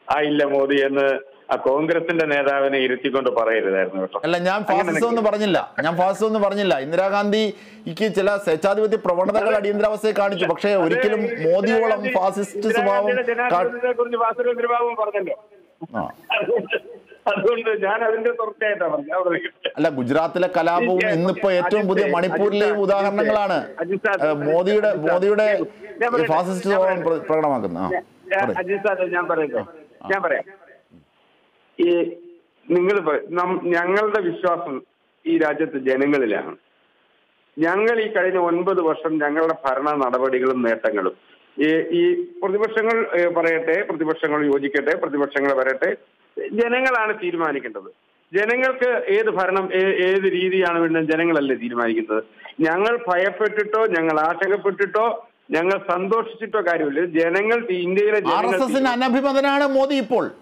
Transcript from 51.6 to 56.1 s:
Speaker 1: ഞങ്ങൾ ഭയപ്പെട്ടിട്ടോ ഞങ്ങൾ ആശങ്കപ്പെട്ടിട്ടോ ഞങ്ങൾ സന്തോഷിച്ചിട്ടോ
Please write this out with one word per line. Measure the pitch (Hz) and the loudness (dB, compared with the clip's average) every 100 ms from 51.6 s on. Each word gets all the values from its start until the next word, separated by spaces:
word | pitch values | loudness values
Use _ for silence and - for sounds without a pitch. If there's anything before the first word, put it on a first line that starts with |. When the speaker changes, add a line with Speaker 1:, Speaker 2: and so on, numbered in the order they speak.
| 120 120 117 110 107 110 - - - - | -4 -2 0 -2 -2 -4 -4 -16 -16 -2
Speaker 1:
ഞങ്ങൾ | 160 170 214 233 233 | 0 0 0 -2 0
ഭയപ്പെട്ടിട്ടോ | 180 196 196 214 208 208 214 220 | 0 0 0 -2 -2 -2 0 0
ഞങ്ങൾ | 170 165 156 | 2 0 2
ആശങ്കപ്പെട്ടിട്ടോ | 156 170 190 202 196 190 196 208 233 233 - _ - | 0 0 0 0 0 -2 -2 0 0 -2 -10 _ -4
ഞങ്ങൾ | 156 175 196 - | -2 0 0 -2
സന്തോഷിച്ചിട്ടോ | 180 190 | -2 0